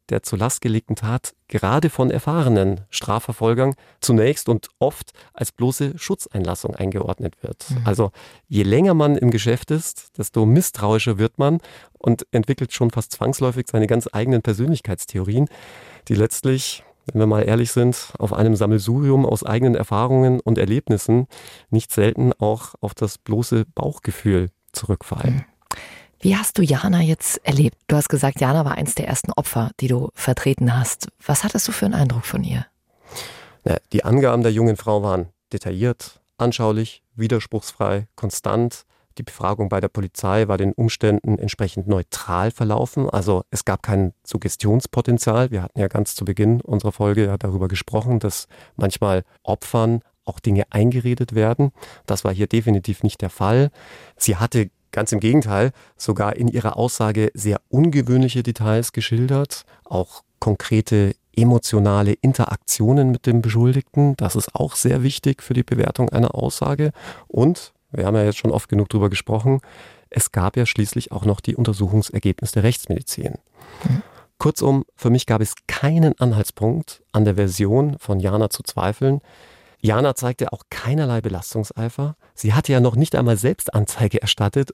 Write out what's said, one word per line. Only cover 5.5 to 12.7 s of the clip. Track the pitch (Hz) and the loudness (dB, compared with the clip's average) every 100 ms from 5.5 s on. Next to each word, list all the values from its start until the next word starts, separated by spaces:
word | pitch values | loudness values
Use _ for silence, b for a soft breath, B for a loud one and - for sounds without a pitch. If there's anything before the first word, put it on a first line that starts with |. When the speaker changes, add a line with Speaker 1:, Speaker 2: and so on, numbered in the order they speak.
Speaker 1:
bloße | - 123 - 139 165 | -4 -2 -2 -4 -6
Schutzeinlassung | - 196 - 101 87 87 - | -6 -8 -6 -6 -4 -6 -8
eingeordnet | - 95 98 92 - 98 - | -6 -4 -4 -6 -6 -8 -8
wird. | - - - | -14 -12 -6
Speaker 2:
Mhm. | 127 | -2
Speaker 1:
Also | 113 101 101 B B B - | 0 0 0 B B B -4
je | 104 | 0
länger | 98 123 196 | 2 4 4
man | 160 147 143 | 4 4 4
im | 123 | 2
Geschäft | 110 113 123 - | 2 0 -2 -2
ist, | 156 - - - - | -4 -4 -14 -16 -10
desto | - 113 110 | -4 2 4
misstrauischer | 151 - - 104 110 123 101 | 4 2 -2 0 0 0 0
wird | 113 - | -2 0
man | 143 165 B B B _ | 0 0 B B B _
und | 120 117 - | -2 -2 0
entwickelt | 120 110 139 127 | -2 0 -2 -4